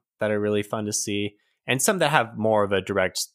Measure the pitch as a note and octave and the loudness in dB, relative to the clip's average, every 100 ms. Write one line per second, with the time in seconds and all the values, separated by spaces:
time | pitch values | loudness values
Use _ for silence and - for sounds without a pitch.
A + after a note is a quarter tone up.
0 | _ - G#2+ G#2 G#2 G#2 G#2 A2+ G#2 - | _ -6 -2 0 0 0 -2 -4 -4 -4
1 | - G2+ G#2 - _ _ - C3 - F#3+ | -4 -4 -4 -8 _ _ -4 0 0 2
2 | D3 D3+ A2+ A2+ A2 G#2+ G2+ G2 F#2 G2 | 2 2 0 0 2 2 2 0 0 0
3 | F#2 - - | 0 -2 -10